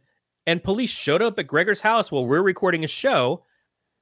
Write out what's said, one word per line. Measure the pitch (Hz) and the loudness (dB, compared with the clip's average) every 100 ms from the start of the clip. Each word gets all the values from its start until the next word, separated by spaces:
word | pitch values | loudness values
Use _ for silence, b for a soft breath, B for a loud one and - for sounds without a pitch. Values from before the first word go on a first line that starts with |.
| _ _ _ _ 165 | _ _ _ _ -2
And | 170 | -2
police | 190 214 240 | -2 -2 -2
showed | - 147 160 | -4 0 2
up | 226 202 | 0 -2
at | 143 | -2
Gregor's | 147 196 196 | 0 0 0
house | 214 226 - | 2 0 0
while | 143 123 | -2 0
we're | 156 | 2
recording | 196 180 185 170 | 2 0 0 0
a | 156 | -4
show. | - 269 175 123 170 _ _ _ _ _ _ | -2 0 2 2 -2 _ _ _ _ _ _